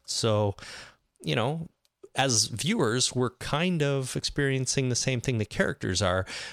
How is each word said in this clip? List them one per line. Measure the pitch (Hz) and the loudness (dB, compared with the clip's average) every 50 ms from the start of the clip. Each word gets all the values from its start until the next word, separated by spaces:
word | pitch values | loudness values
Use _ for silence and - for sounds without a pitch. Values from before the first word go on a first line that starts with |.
| _ | _
So, | - - - - 113 107 104 107 101 - - - - - - - - - _ _ _ _ _ | -6 -4 0 2 2 4 4 2 2 0 -4 -10 -16 -16 -16 -18 -20 -20 _ _ _ _ _
you | - 160 151 | -4 -2 0
know, | 127 110 131 156 165 165 - - _ _ _ _ _ - - - | 0 0 0 -2 -4 -8 -10 -14 _ _ _ _ _ -20 -4 0
as | - 135 139 120 104 - | 2 2 4 4 2 2
viewers, | - 117 101 - 160 226 233 147 107 113 127 123 - - | 0 -2 -2 -2 0 2 2 2 2 2 2 0 0 0
we're | 123 127 117 | 0 -2 -2
kind | - _ - - - 147 175 185 180 160 147 | -2 _ -6 -4 -2 0 0 0 0 2 2
of | 143 139 135 131 123 - | 2 0 0 -2 -4 -4
experiencing | 139 - - - - 143 135 135 131 131 - - 143 131 127 | -4 -6 -4 -2 0 0 2 2 0 0 0 0 0 0 2
the | 120 | 0
same | - - 135 131 120 | 0 0 0 0 0
thing | - - 127 110 | 0 0 0 0
the | 104 | -2
characters | - - - 190 - - - - 107 92 90 | -2 0 0 0 0 0 -2 -2 -2 0 2
are. | 104 90 90 92 98 - - - - - | 2 2 2 2 0 -2 -6 -10 -12 -12